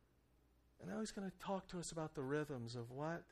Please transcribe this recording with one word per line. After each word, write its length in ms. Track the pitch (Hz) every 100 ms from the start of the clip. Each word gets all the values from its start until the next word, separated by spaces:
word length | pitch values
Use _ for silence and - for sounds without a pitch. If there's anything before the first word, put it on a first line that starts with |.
| - - - - - - - -
And 100 | 175
now 100 | 214
he's 120 | 220
gonna 200 | 220 196 -
talk 260 | - 196 -
to 100 | 180
us 140 | 165
about 220 | 165 156
the 80 | -
rhythms 540 | 131 147 151 131 117 123
of 140 | 117
what 320 | 131 156 170 -